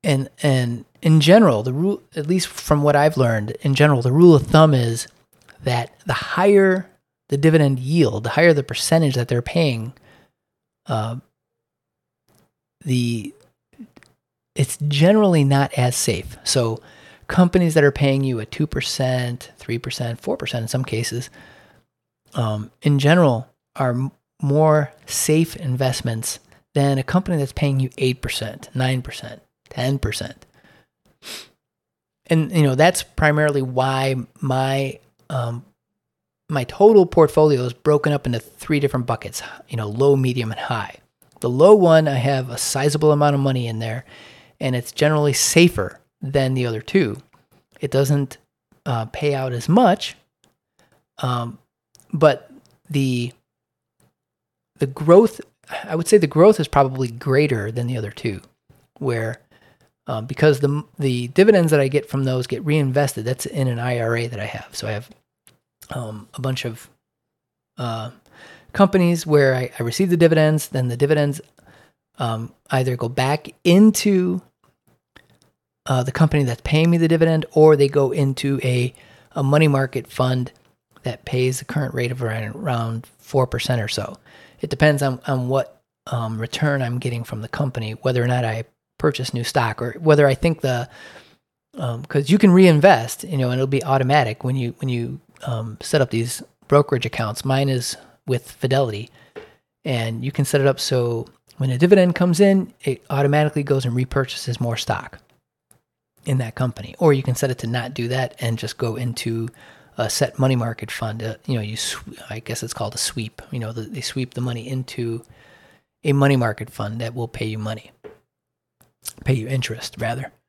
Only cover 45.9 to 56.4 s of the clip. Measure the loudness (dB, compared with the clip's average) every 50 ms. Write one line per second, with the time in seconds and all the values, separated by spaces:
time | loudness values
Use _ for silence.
45.9 | -8 _ _ _ _ _ -12 -2 -2 0 0 0 -2 -2 -2 -4 -6 -8 -8 -2
46.9 | 0 0 0 0 -4 -8 _ _ _ _ _ _ _ _ _ _ _ -10 -8 -2
47.9 | 0 0 2 2 2 0 0 -4 -10 _ _ _ _ _ _ _ _ _ _ -6
48.9 | -4 -4 -6 -8 -8 -4 -4 -2 -2 -2 -4 -6 -6 -6 -2 2 4 4 6 4
49.9 | 2 0 -4 -12 -14 _ _ _ _ _ _ _ _ _ _ _ _ _ _ _
50.9 | _ _ _ _ _ -8 -6 -4 -4 -4 -6 -10 -12 -18 _ _ _ _ _ _
51.9 | _ _ _ _ -2 2 4 4 4 2 -6 _ -20 -20 _ _ _ _ _ _
52.9 | -4 -2 -2 0 -2 -4 -6 -8 -10 _ _ _ _ _ _ _ _ _ _ _
53.9 | _ _ _ _ _ _ _ _ _ _ _ _ _ _ _ _ _ _ -6 -6
54.9 | -6 -6 4 6 8 8 8 6 0 -6 -20 _ _ _ _ -14 -14 -14 -10 -6
55.9 | -6 -6 2 4 4 4 4 4 4 6